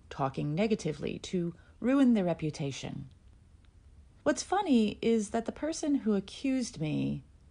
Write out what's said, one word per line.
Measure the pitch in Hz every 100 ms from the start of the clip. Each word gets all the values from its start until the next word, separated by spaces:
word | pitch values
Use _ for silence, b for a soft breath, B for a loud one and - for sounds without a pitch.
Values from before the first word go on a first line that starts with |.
| -
talking | - 135 160 147
negatively | 160 220 214 156 147 - -
to | - 185 170 b b b
ruin | 226 277 247
their | 214
reputation. | 175 165 156 - 139 131 147 139 135 - - - - - - - - - - -
What's | 294 294
funny | - 370 370 240 208 -
is | 226 226 202
that | 226 226
the |
person | - 302 320 302 269
who | 208
accused | 196 196 - 269 262 226 147
me | 156 143 139 147 - - -